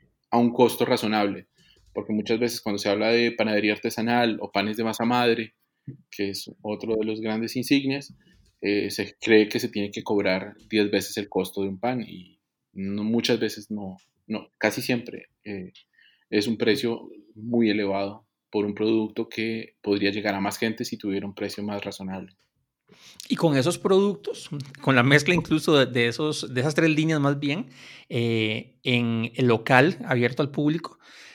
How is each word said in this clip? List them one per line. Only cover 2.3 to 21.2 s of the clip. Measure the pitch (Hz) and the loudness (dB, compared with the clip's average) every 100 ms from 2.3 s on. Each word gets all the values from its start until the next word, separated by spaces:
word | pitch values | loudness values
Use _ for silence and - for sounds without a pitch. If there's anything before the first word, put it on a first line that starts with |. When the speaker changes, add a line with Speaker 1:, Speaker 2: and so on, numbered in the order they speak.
| 113 | 0
Speaker 1:
veces | 120 - | 0 -2
cuando | 113 101 | -4 -2
se | 104 | 0
habla | 101 110 | 0 2
de | 117 117 | 2 2
panadería | 117 107 107 104 | 0 0 2 2
artesanal | 104 117 110 113 120 120 104 | 0 -2 -2 0 2 2 0
o | - | -4
panes | 101 101 107 | -2 -2 -2
de | |
masa | 113 107 117 | -4 -2 0
madre, | 123 120 117 110 _ _ _ - 131 _ | 2 2 2 -2 _ _ _ -20 -20 _
que | - 98 | -6 -6
es | 98 - - | -6 -12 -12
otro | 107 104 107 110 | -8 -6 -4 -2
de | 107 | -2
los | 110 | -4
grandes | 110 110 113 131 | -4 -4 -4 -4
insignias, | 123 139 135 139 - - _ _ _ _ | -2 0 0 -4 -8 -20 _ _ _ _
eh, | 98 104 98 | -2 0 0
se | - 98 - | -4 -6 -4
cree | - 107 107 | 6 6 6
que | 117 | 2
se | 113 | -2
tiene | 107 101 | -4 -6
que | 107 | -6
cobrar | 101 104 98 92 101 - - | -2 0 2 0 -4 -14 -2
diez | 107 101 | 2 2
veces | 101 95 - | 2 -2 -6
el | 101 | -4
costo | 101 92 - | -2 -2 -4
de | 98 | -6
un | 95 | -4
pan, | 120 127 | -4 -4
y | 110 90 90 _ _ _ _ | -6 -12 -20 _ _ _ _
no, | 98 98 101 107 | -10 -6 -4 -2
muchas | 117 110 117 | 0 2 0
veces | 110 - 104 | -2 -6 -10
no, | 107 95 95 _ _ - | -10 -10 -14 _ _ -10
no, | 110 - - | -10 -10 -2
casi | 107 110 | -2 0
siempre, | 120 123 - - - _ 104 | -2 -4 -4 -14 -18 _ -10
eh, | 101 90 - _ _ _ _ - | -10 -10 -16 _ _ _ _ -4
es | 107 107 | 0 0
un | 113 | 0
precio | 117 101 120 117 - - - | 2 2 0 -4 -8 -20 -20
muy | - 113 117 113 | -14 -2 2 4
elevado | 104 101 98 98 107 _ _ _ | 2 0 -2 -4 -8 _ _ _
por | 107 104 | -2 -2
un | |
producto | 104 107 110 110 - 113 | 0 0 2 0 -4 -8
que | - 110 113 - _ | -6 -6 -6 -10 _
podría | - 101 101 | -2 2 2
llegar | 104 104 | 0 -2
a | 98 | -2
más | 98 - | -2 -2
gente | 113 110 120 | -4 -2 -8
si | 110 | -8
tuviera | 104 98 | -6 -4